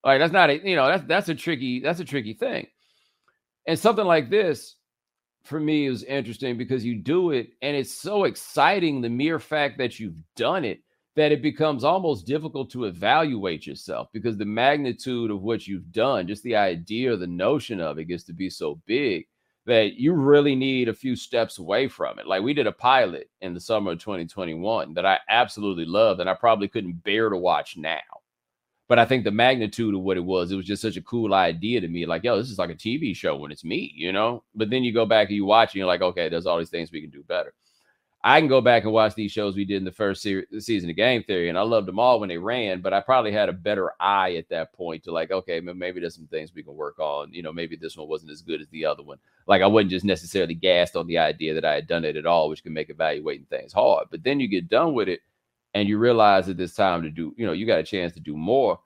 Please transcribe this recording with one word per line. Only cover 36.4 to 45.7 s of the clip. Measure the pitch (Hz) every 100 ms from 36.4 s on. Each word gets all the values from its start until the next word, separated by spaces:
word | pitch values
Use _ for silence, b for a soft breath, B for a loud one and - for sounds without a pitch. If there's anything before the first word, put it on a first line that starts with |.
all | 87 85
these | 82
things | 85 82
we | 80
can | 78
do | 71
better." | 73 87 - _ _ _ _ _ _ _
I | - 143
can | 156
go | 131
back | 120 117
and | 107
watch | 110 107
these | 104 104
shows | 107 101
we | 95
did | 98 98
in |
the | 95
first | - 104 95
se-, | 104 95 - 107
season | 104 107 87
of | 82
Game | 117 123
Theory, | 101 95 87
and | 85
I |
loved | 107 117 95
them | 95
all | 123 117
when | 101
they | 85
ran, | 92 123 107 92
but | 92
I | 98
probably | 98 131 110
had | 104 101
a |
better | 90 87 104 90 -
eye | 95 98 95
at | 85 80
that | 85 80
point | _ 85 80
to, | 87
like, | 82 82
"Okay, | 95 92 85
ma-, | 87